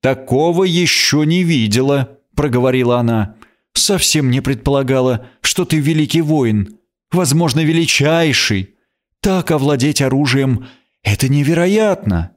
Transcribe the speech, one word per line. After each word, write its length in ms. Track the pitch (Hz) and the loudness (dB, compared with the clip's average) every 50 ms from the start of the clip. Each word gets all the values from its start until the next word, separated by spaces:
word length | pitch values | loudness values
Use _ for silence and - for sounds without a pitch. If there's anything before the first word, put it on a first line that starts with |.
«Такого 600 | - 127 135 - - - 123 131 156 170 175 170 190 | 0 -2 -2 -2 -4 -2 0 0 2 2 2 2 0
ещё 600 | 190 165 170 180 147 - - - - - 147 156 | 0 0 0 0 0 0 0 0 0 0 0 2
не 200 | 151 165 180 185 | 2 2 2 2
видела», 720 | 165 165 139 113 107 101 120 131 139 143 139 131 - - _ _ _ _ | 2 2 0 0 0 0 0 2 2 0 0 -2 -4 -8 _ _ _ _
проговорила 640 | - 147 147 120 123 123 131 127 131 123 120 120 123 | -4 -2 0 0 0 0 2 2 2 2 2 0 0
она. 380 | 120 117 117 113 104 101 110 - - _ _ _ _ _ _ | 0 0 0 0 -2 -4 -6 -16 -20 _ _ _ _ _ _
«Совсем 580 | - - - 202 185 - - - 156 147 131 | -4 -2 0 0 0 0 0 0 0 0 0
не 100 | 123 131 | 0 0
предполагала, 880 | 127 131 139 113 110 147 139 139 135 123 135 131 127 127 127 110 113 - _ _ | -2 -2 -6 -2 -2 0 0 0 0 0 0 0 2 0 0 -2 -6 -12 _ _
что 240 | _ - - - - | _ -6 -4 -4 -2
ты 120 | - - 156 | -2 0 0
великий 420 | 143 143 165 156 156 - - 165 | 0 0 0 0 0 0 0 -2
воин, 580 | 165 151 160 151 131 117 107 107 98 101 - _ _ _ _ _ _ _ | 0 2 0 0 2 2 0 0 -2 -4 -8 _ _ _ _ _ _ _
возможно, 480 | - 170 180 139 135 160 170 156 120 151 | -2 -2 0 2 2 2 0 0 0 0
величайший. 1160 | 165 151 160 165 170 - - - 139 147 160 170 165 160 127 - - - 110 98 92 - _ _ _ _ _ _ _ _ _ _ | 0 0 0 0 0 0 0 0 0 2 2 2 0 0 0 -2 -2 -2 -2 -4 -4 -8 _ _ _ _ _ _ _ _ _ _
Так 300 | - 208 190 185 165 - | -2 -2 0 0 0 0
овладеть 500 | 170 151 135 143 147 135 123 151 147 - | -2 0 0 0 0 0 0 0 0 0
оружием — 680 | 143 131 127 139 147 135 120 135 139 131 127 110 - - - _ _ _ _ _ _ | 0 0 0 0 0 0 0 0 0 0 0 -2 -4 -8 -20 _ _ _ _ _ _
это 260 | 104 101 - - 131 | -2 0 0 0 0
невероятно!» 1040 | 139 143 143 135 170 160 175 185 202 214 220 214 190 - - 110 95 85 82 87 _ | 2 0 2 0 0 0 2 2 2 2 2 2 0 -2 -2 -2 -2 -2 -2 -4 _